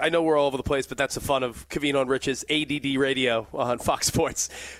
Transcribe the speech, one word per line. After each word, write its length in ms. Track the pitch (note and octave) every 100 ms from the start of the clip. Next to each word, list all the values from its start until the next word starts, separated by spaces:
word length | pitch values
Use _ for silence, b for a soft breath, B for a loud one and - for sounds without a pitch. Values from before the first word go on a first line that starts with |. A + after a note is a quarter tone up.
I 80 | D#3
know 140 | E3+
we're 160 | D#3+ D3
all 80 | C#3+
over 100 | C3
the 60 |
place, 240 | - C#3 -
but 100 | C3
that's 180 | C3+ -
the 40 |
fun 220 | - C3+
of 260 | B2 - -
Covino 320 | D#3+ C#3+ C#3
and 80 | C3
Rich's 380 | C3 C#3 B2+ -
A 160 | D3+
D 140 | D3 D3
D 180 | C#3 C3+
Radio 500 | C3+ C3 B2 A2+ G#2
on 260 | - B2 A#2+
Fox 280 | - C3+ -
Sports. 420 | C3+ - - - B B